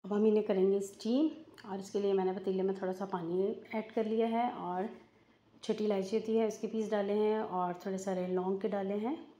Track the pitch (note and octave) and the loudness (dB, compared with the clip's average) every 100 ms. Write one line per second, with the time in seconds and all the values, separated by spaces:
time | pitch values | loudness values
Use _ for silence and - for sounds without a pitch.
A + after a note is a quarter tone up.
0 | F#3+ G#3 A3 G#3+ G#3 F#3+ G3 G3 G3 - | 0 4 6 4 2 4 4 4 -2 -6
1 | A3 B3+ D#4+ - - - G#3 G3 F#3+ G#3 | 0 2 2 -2 -18 -18 -10 -10 -4 0
2 | G3+ G3 F#3+ F#3+ F#3+ F#3+ F#3+ F#3+ F#3+ F#3+ | 2 4 2 0 -2 0 0 0 -2 -4
3 | G3 F#3 E3+ F3+ G3 A3+ - A3 A3 - | -4 -4 -2 0 0 -2 -6 -6 -2 -2
4 | G#3+ A3 A#3 A3+ A#3+ - F3 F3+ A3 - | 0 2 2 2 0 -2 -4 -4 -4 -8
5 | - _ _ _ _ - - G#3+ G#3+ G3 | -20 _ _ _ _ -12 -4 -2 0 0
6 | F#3+ A3 A3 A3 A3 G#3 A3 A3 G#3 G#3 | 0 -2 2 2 2 -2 -4 -2 0 0
7 | G3 G#3 G#3+ G#3+ A3 F#3 F3+ F3 G3+ F#3+ | 2 2 2 2 0 -2 -2 -2 -4 -4
8 | F#3+ F#3 F3+ F3+ F#3 G3 G#3+ G3+ G3 G#3 | -2 -2 0 0 0 0 0 -2 -2 -2
9 | A3+ E4 - | -2 -4 -10